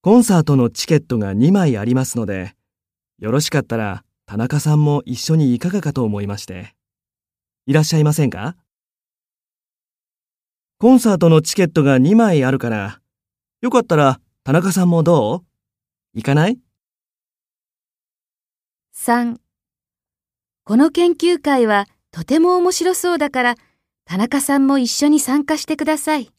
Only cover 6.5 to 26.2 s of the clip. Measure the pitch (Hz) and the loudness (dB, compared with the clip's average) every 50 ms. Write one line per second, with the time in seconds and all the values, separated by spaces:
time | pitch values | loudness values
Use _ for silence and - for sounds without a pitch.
6.5 | 92 92 98 - _ _ _ _ _ _ _ _ _ _ _ _ _ _ _ _ | -16 -18 -18 -20 _ _ _ _ _ _ _ _ _ _ _ _ _ _ _ _
7.5 | _ _ _ 127 143 156 151 156 165 156 151 147 151 160 147 123 - 90 104 151 | _ _ _ 0 0 0 0 0 0 0 2 0 0 0 -2 -4 -4 -6 -10 -12
8.5 | 175 _ _ _ _ _ _ _ _ _ _ _ _ _ _ _ _ _ _ _ | -12 _ _ _ _ _ _ _ _ _ _ _ _ _ _ _ _ _ _ _
9.5 | _ _ _ _ _ _ _ _ _ _ _ _ _ _ _ _ _ _ _ _ | _ _ _ _ _ _ _ _ _ _ _ _ _ _ _ _ _ _ _ _
10.5 | _ _ _ _ _ _ 202 240 262 247 - 226 196 165 175 165 160 156 156 - | _ _ _ _ _ _ 4 6 6 6 4 2 0 4 4 4 4 4 2 0
11.5 | - - 185 151 - 151 135 139 135 127 131 165 208 226 233 208 170 147 127 131 | -2 0 -2 0 0 0 2 2 4 4 4 4 4 4 4 4 2 0 0 0
12.5 | 135 127 - 120 110 104 98 104 101 _ _ _ _ _ _ _ _ _ _ _ | -2 -2 -4 -6 -6 -6 -8 -10 -14 _ _ _ _ _ _ _ _ _ _ _
13.5 | _ _ - 247 - 247 233 - 170 151 147 135 127 - _ _ _ _ _ 135 | _ _ -6 0 0 0 0 2 0 2 2 2 0 -2 _ _ _ _ _ 0
14.5 | 135 156 170 196 165 190 180 175 170 165 156 165 170 147 107 107 135 180 _ _ | 0 0 0 0 0 0 0 2 2 2 2 2 2 2 2 -2 -4 -6 _ _
15.5 | _ _ _ _ _ _ _ _ _ _ _ _ _ 113 - 139 139 151 160 208 | _ _ _ _ _ _ _ _ _ _ _ _ _ -8 -2 0 0 2 2 0
16.5 | 254 247 _ _ _ _ _ _ _ _ _ _ _ _ _ _ _ _ _ _ | -2 -6 _ _ _ _ _ _ _ _ _ _ _ _ _ _ _ _ _ _
17.5 | _ _ _ _ _ _ _ _ _ _ _ _ _ _ _ _ _ _ _ _ | _ _ _ _ _ _ _ _ _ _ _ _ _ _ _ _ _ _ _ _
18.5 | _ _ _ _ _ _ _ _ _ - - - 233 240 240 240 233 - _ _ | _ _ _ _ _ _ _ _ _ -8 -4 -2 -2 -2 -2 -6 -8 -12 _ _
19.5 | _ _ _ _ _ _ _ _ _ _ _ _ _ _ _ _ _ _ _ _ | _ _ _ _ _ _ _ _ _ _ _ _ _ _ _ _ _ _ _ _
20.5 | _ _ _ - 214 240 285 320 - 339 349 349 339 - 330 349 359 - - 294 | _ _ _ -2 2 2 2 2 2 2 0 0 0 0 0 -2 -2 0 -2 -2
21.5 | 277 254 233 214 208 202 202 _ _ _ _ _ - 165 160 - 262 320 330 359 | 0 2 2 2 2 0 -2 _ _ _ _ _ -14 -14 -4 -2 2 2 2 2
22.5 | 359 359 349 359 359 - 330 370 370 - - 359 349 285 294 285 185 254 247 240 | 2 2 0 0 -2 0 -2 -2 -2 -2 -4 -4 -2 -2 -4 -4 -2 -2 -2 -2
23.5 | 233 _ _ _ _ _ _ _ _ _ _ _ 170 190 220 240 294 277 277 - | -4 _ _ _ _ _ _ _ _ _ _ _ -4 -4 -2 -2 -2 -4 -2 0
24.5 | 277 277 269 269 277 277 247 233 - - 285 294 302 294 302 - 262 294 285 285 | 0 2 2 2 2 0 -2 -2 -2 0 2 2 2 2 2 0 -2 -2 0 -2
25.5 | 311 294 - - 311 294 311 311 311 302 - 311 311 294 | -4 -6 -4 -8 -6 -4 -2 -4 -4 -4 -2 -4 -4 -4